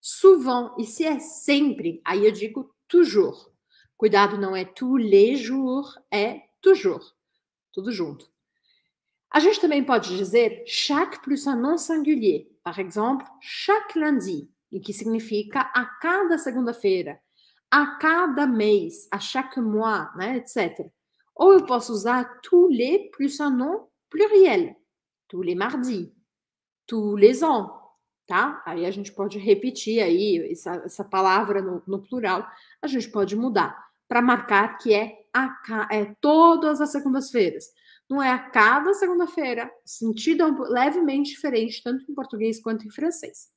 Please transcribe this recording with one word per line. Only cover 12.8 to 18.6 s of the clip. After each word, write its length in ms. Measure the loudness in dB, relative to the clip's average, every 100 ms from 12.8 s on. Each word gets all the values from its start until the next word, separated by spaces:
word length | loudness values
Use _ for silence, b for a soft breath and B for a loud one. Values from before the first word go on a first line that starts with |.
| -8 -4 -2 -4 -6 -20
chaque 580 | -16 -12 -2 -2 0 -4
lundi, 500 | -2 -2 -2 -8 -12 _ _
e 80 | -14
que 140 | -8
significa 680 | -8 -4 -4 -4 -6 -4 -4 -2
a 100 | -2
cada 540 | -4 -6 -2 0 0 0
segunda-feira, 840 | -2 -4 -4 -2 -2 -2 -4 -12 _ _ _ _ _
a 300 | 2 2 0
cada 480 | 0 2 0 0 0
mês, 640 | 2